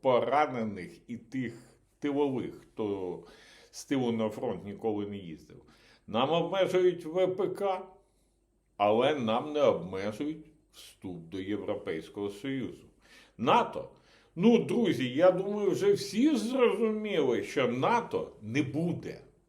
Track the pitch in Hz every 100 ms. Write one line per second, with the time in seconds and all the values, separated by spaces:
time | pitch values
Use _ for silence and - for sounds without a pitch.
0 | 135 120 117 139 151 127 110 95 85 -
1 | _ 117 - 135 120 - - _ _ _
2 | 147 143 143 127 92 - - - 107 98
3 | 90 90 - - - - - - - 139
4 | 120 113 110 117 123 92 95 101 113 104
5 | 101 101 90 76 - - - _ _ _
6 | - 107 139 165 160 190 175 180 180 175
7 | 151 170 185 185 185 - 196 185 - -
8 | _ _ _ _ _ _ _ _ 104 110
9 | 131 151 113 113 151 147 135 92 85 95
10 | 101 107 147 160 - _ _ - - _
11 | 98 87 82 95 95 101 92 98 - 82
12 | - - 101 101 139 135 101 85 - _
13 | _ - - - 135 220 226 - - -
14 | _ _ _ - 208 240 135 185 214 131
15 | 127 127 180 180 190 208 202 147 196 196
16 | - 196 285 277 214 262 233 196 226 214
17 | 214 180 135 113 98 - 123 120 160 233
18 | 165 92 78 - 104 123 135 139 170 139
19 | - - - _